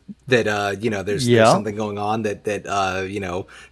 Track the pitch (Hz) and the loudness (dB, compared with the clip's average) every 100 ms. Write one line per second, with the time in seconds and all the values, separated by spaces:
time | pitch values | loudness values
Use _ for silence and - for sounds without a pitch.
0 | - - - 123 107 104 101 98 113 98 | -20 -18 0 2 2 -2 -2 -2 -4 -4
1 | 92 98 120 117 110 185 214 110 104 101 | -2 -2 4 6 6 6 0 -4 -6 -4
2 | 104 110 107 95 107 101 - 101 95 92 | -2 -2 -2 -4 -4 -6 -4 -2 -2 -2
3 | 95 101 92 90 - - - | -4 -6 -6 -6 -8 -16 -14